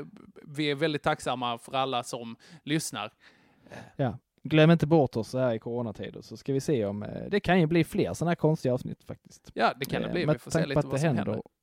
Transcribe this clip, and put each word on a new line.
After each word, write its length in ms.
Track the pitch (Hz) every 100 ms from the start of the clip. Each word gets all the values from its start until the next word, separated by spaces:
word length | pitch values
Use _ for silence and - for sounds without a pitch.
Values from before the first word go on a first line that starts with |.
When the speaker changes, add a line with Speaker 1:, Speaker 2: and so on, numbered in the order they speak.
| 147 - - -
Speaker 1:
vi 280 | - 143 147
är 40 | 139
väldigt 280 | 160 147
tacksamma 540 | 160 151 147 127 120 117
för 160 | - 135
alla 280 | 131 123
som 320 | 120 120 117 113 - 165
lyssnar. 480 | 139 156 - 110 107 - - _ _ _ - - - -
Speaker 2:
Ja. 220 | 127 120 _ _
Glöm 280 | - 156 156
inte 160 | 170 147
bort 280 | 165 127 117
oss 140 | 107
så 100 | 127
här 140 | 127
i 60 | 113
coronatider, 640 | 120 120 117 101 98 101
så 160 | - 110
ska 160 | -
vi 80 | 135
se 240 | 151 131 101
om, 180 | 101
eh, 60 | 104 - -
det 100 | 202
kan 200 | - 185
ju 60 | 156
bli 180 | 170
fler 300 | 156 202 135
såna 180 | 185 165
här 40 | 170
konstiga 380 | 156 156 127
avsnitt 300 | 127 - -
faktiskt. 480 | - - - - -
Speaker 1:
Ja, 200 | - 220 127
det 60 | 135
kan 160 | 131
det 60 | 110
Speaker 2:
Eh, 60 |
Speaker 1:
bli. 120 | 180 151
Speaker 2:
med 100 | 151
Speaker 1:
Vi 40 |
får 120 | -
se 80 | 165
Speaker 2:
tanke 80 | 151
Speaker 1:
lite 40 | 143
Speaker 2:
på 40 |
att 60 | 139
Speaker 1:
vad 80 | 135
Speaker 2:
det 40 |
Speaker 1:
som 80 | 160
Speaker 2:
händer 160 | 117
Speaker 1:
händer. 180 | - 110 - _